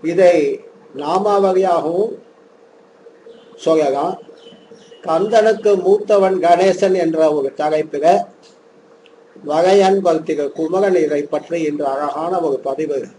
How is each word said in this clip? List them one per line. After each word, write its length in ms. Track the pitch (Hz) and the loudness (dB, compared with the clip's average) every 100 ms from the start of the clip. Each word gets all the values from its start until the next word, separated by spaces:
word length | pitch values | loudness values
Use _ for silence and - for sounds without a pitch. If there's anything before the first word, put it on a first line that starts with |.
இதை 320 | 156 170 180 170 143 - - - - 131 | -4 4 4 4 0 -4 -12 -20 -20 -10
நாமாவளியாகவும் 1160 | 147 185 208 202 196 185 190 170 147 175 220 - - _ _ _ _ _ _ _ - _ - - - - | -4 -2 0 2 2 0 0 0 -2 -2 -4 -6 -18 _ _ _ _ _ _ _ -20 _ -20 -20 -20 -10
சொல்லலாம். 600 | - 160 147 139 160 180 - - - - - - - - | -2 0 0 -2 -4 -8 -14 -20 -20 -20 -20 -20 -20 -16
கந்தனுக்கு 720 | 180 165 214 220 214 202 208 196 | -4 -2 2 2 2 0 0 2
மூத்தவன் 560 | 180 208 208 202 190 185 | 2 0 2 2 2 0
கணேசன் 560 | 165 175 190 185 196 185 | 2 4 4 2 0 0
என்ற 380 | 165 160 160 | 0 2 0
ஒரு 200 | 151 135 - | 0 -4 -4
தலைப்பில 480 | 151 156 156 147 156 202 - - - _ _ _ _ - - - - - 143 | -2 -2 -4 0 2 2 -2 -14 -20 _ _ _ _ -20 -20 -20 -20 -18 -6
வகையன்பர் 760 | 151 180 196 190 196 175 160 | 0 4 4 4 2 0 -2
திரு 280 | 160 151 143 | -2 -4 -4
குமரன் 440 | - 160 185 196 180 | -6 -4 0 2 2
இதை 280 | 147 147 | 0 -2
பற்றி 380 | 143 151 - 170 | -4 -6 -6 -6
இன்று 240 | 156 147 143 | -4 -4 -4
அழகான 540 | 135 147 143 165 180 | -4 -4 -4 -4 -2
ஒரு 200 | 160 131 | -2 -4
பதிவு 480 | 139 135 151 139 117 | -4 -6 -4 -6 -8